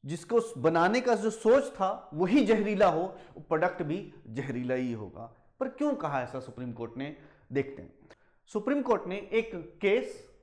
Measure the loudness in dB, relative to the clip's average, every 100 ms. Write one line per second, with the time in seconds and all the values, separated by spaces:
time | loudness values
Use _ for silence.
0 | -8 -10 0 0 0 0 2 4 4 2
1 | 2 2 0 0 4 6 4 -2 -2 -2
2 | -8 -2 4 4 6 4 2 4 4 4
3 | -2 -6 -18 -20 -2 0 0 -2 -4 -4
4 | -8 -18 -12 -8 -6 -6 -2 -2 -2 -4
5 | -8 -14 -18 -20 _ _ -8 -2 -2 0
6 | -2 -4 -4 -8 -12 -10 -10 -8 -8 -8
7 | -10 -10 -20 _ _ -2 -2 -8 -18 _
8 | -20 -20 _ _ _ -4 0 0 2 0
9 | 0 -8 -2 -2 -2 -10 -14 -2 2 2
10 | 0 -12 -20 -20